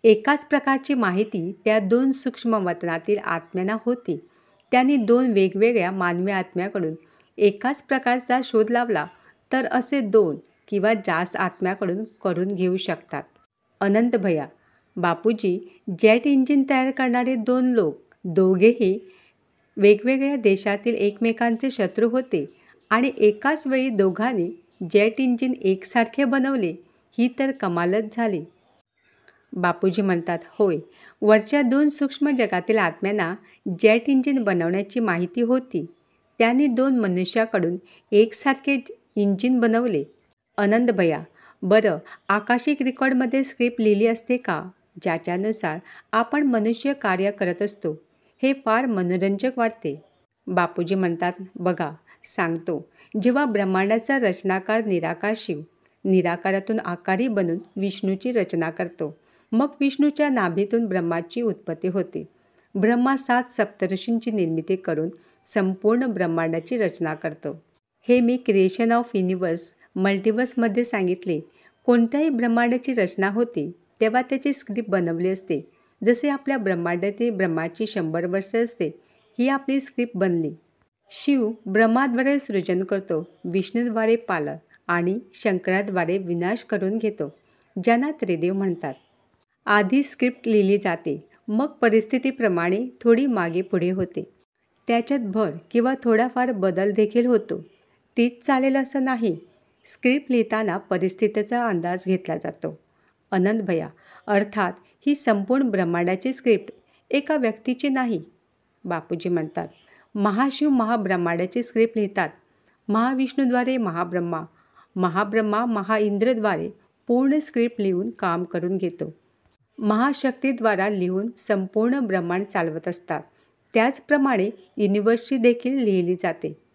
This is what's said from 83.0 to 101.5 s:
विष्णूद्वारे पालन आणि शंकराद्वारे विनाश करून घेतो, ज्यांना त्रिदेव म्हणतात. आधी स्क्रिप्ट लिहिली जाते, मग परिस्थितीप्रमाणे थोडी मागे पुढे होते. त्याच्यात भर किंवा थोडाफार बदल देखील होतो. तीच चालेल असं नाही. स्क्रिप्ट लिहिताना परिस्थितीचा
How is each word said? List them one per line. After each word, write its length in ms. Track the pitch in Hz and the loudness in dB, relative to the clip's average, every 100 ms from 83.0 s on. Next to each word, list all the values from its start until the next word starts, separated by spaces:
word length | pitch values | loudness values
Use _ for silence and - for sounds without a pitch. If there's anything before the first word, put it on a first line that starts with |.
| 190 160 175 _ 180 | -2 -4 -4 _ -4
विष्णूद्वारे 720 | 180 185 233 240 226 220 226 | -2 -2 -2 -2 0 2 0
पालन 400 | - 175 147 156 _ _ - | 0 -4 -4 -8 _ _ -2
आणि 320 | 175 175 208 - | 0 0 -2 -6
शंकराद्वारे 840 | - 214 185 185 185 202 185 165 190 | -4 -2 -2 0 -2 0 -2 -2 -2
विनाश 460 | 180 175 170 226 | -2 -4 -2 -4
करून 340 | - 208 190 220 | -4 -4 -2 -2
घेतो, 400 | 220 208 147 - _ _ _ - | -4 -4 -8 -10 _ _ _ -4
ज्यांना 280 | 185 233 285 | 0 2 0
त्रिदेव 420 | 302 190 170 175 | -4 -4 -2 0
म्हणतात. 400 | 196 196 170 151 135 _ _ _ _ _ _ - | 0 -2 -4 -6 -10 _ _ _ _ _ _ 2
आधी 380 | 208 196 254 | 2 4 2
स्क्रिप्ट 440 | 277 - 247 247 233 | 0 0 -2 -2 0
लिहिली 300 | 214 190 202 | 2 4 2
जाते, 520 | 202 170 - 143 - _ - | 0 -4 -4 -6 -8 _ -4
मग 200 | 214 294 | -2 -2
परिस्थितीप्रमाणे 1200 | - 233 220 220 262 269 262 226 175 175 190 254 - | 2 4 4 2 -2 -2 0 0 0 0 0 -4 -2
थोडी 240 | 233 233 277 | 2 4 4
मागे 360 | 220 170 170 | 0 0 -2
पुढे 300 | 190 185 175 | -2 0 0
होते. 420 | 185 180 - - _ _ _ _ _ - | -2 -4 -6 -12 _ _ _ _ _ -2
त्याच्यात 320 | 233 233 277 | -2 0 -2
भर 320 | 214 202 202 165 _ | -2 -2 -2 -4 _
किंवा 220 | 233 240 269 | 0 0 0
थोडाफार 480 | 240 220 247 247 247 | 2 2 2 0 -2
बदल 400 | 214 190 180 202 | 0 0 0 0
देखील 340 | 208 214 226 240 | 2 2 2 2
होतो. 400 | 233 - - - _ _ _ _ - | 2 0 -10 -10 _ _ _ _ 0
तीच 280 | 240 240 - | 0 0 -2
चालेल 300 | 269 269 269 | 2 2 0
असं 280 | 262 277 | 0 -2
नाही. 340 | 262 247 226 160 - _ _ _ - | -2 0 -2 -2 -8 _ _ _ -14
स्क्रिप्ट 460 | - 247 269 285 | -2 2 2 2
लिहिताना 460 | 247 220 220 214 180 | 0 0 0 -2 -4
परिस्थितीचा 920 | - 185 185 185 214 214 208 | -2 -2 -2 0 0 0 -2